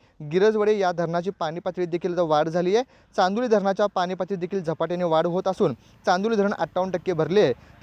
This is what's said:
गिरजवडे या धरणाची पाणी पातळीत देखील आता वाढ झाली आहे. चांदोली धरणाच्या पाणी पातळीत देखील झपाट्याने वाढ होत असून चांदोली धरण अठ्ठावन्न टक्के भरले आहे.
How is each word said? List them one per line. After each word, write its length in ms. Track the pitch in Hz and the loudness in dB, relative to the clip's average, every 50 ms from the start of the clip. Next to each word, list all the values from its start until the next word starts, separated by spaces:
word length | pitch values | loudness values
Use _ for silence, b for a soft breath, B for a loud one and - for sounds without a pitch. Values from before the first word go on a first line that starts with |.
| b b b b 151 147 | b b b b -8 -4
गिरजवडे 460 | 160 185 202 220 214 214 208 208 214 | 0 2 4 4 4 4 2 2 2
या 140 | 202 190 180 | 2 0 -2
धरणाची 380 | 175 165 170 165 170 175 170 196 | 0 -2 -2 -2 -2 -4 -4 -4
पाणी 300 | - - 175 156 165 175 | -6 -6 -6 -6 -6 -6
पातळीत 280 | - 190 175 180 180 | -6 -6 -4 -4 -4
देखील 260 | 165 170 170 - 180 175 | -4 -4 -4 -4 -2 0
आता 80 | 175 | 0
वाढ 260 | 175 156 156 151 160 | 0 2 2 2 2
झाली 280 | 165 160 180 175 180 202 | 2 0 -2 0 0 0
आहे. 100 | 233 262 b b b b b b | 0 0 b b b b b b
चांदोली 320 | 214 185 185 202 233 254 | 0 0 2 0 0 0
धरणाच्या 380 | 233 220 202 190 196 190 214 208 | 2 2 2 2 2 0 0 0
पाणी 280 | 202 - 190 175 180 190 | 0 0 -2 -2 -2 -4
पातळीत 240 | 180 185 180 202 | -6 -6 -6 -6
देखील 260 | 175 180 175 202 196 156 | -6 -6 -6 -6 -4 -4
झपाट्याने 400 | 165 156 - 165 165 180 175 180 | -4 -4 -2 -2 -2 -2 -2 0
वाढ 220 | 165 160 160 170 | 2 2 2 2
होत 220 | 175 170 190 - | 2 0 -2 -2
असून 260 | 190 185 - 202 151 120 - b b b b - | -2 0 2 0 0 0 -4 b b b b 0
चांदोली 300 | 202 180 185 202 226 233 | 0 2 2 2 0 2
धरण 180 | 202 196 202 208 | 2 2 0 0
अठ्ठावन्न 440 | - 165 156 - 180 185 190 175 | -2 -4 -4 -2 -2 -2 -2 -4
टक्के 160 | 170 - 185 175 | -4 -2 -2 -2
भरले 280 | 156 160 151 185 208 | 0 0 2 4 4
आहे. 120 | 180 135 117 B B B B B | 4 4 2 B B B B B